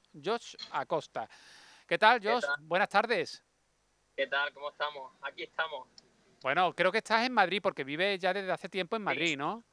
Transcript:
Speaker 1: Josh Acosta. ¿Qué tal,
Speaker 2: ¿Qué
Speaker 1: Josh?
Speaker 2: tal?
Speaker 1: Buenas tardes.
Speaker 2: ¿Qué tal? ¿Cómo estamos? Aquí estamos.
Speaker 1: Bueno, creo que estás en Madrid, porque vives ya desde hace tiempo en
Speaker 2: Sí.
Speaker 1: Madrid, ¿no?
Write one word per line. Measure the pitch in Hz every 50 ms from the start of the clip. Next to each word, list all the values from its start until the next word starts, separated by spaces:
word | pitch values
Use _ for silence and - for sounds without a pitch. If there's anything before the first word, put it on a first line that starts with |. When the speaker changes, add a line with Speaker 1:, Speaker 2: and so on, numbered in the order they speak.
| _ _ - 156
Speaker 1:
Josh | 139 180 233 233 - - - - - -
Acosta. | - 151 131 - 175 156 - - - - 110 - - - - - - - - - - - _
¿Qué | - 175 165
tal, | 214 220 247 240
Speaker 2:
¿Qué | 190 208
Speaker 1:
Josh? | 233 247
Speaker 2:
tal? | 208 - - -
Speaker 1:
Buenas | 151 156 170 185 202 -
tardes. | - 202 220 220 240 185 143 - - - _ _ _ _ _ _ _ _ _ _ _ _ _ _ _
Speaker 2:
¿Qué | - 135
tal? | 131 139 139 143 147 143
¿Cómo | 139 143 147
estamos? | - - 147 147 147 143 131 127 - _
Aquí | 135 143 139 156 165
estamos. | - _ - 160 160 151 131 127 - _ - - _ _ _ _ _ _ _
Speaker 1:
Bueno, | - 131 139 170 185 170 143
creo | - 175 185
que | 180
estás | 220 - - 214 226 233
en | 254
Madrid, | 254 220 190 170 180 202
porque | - 196 - - 139
vives | 135 147 156 185 202 202 185
ya | 180 185 185
desde | 202 190 185
hace | 170 - -
tiempo | 185 - 185 180 160 226
en | 226 202
Speaker 2:
Sí. |
Speaker 1:
Madrid, | 170 131 123 165 170 151
¿no? | 135 143 160 202 233 233 _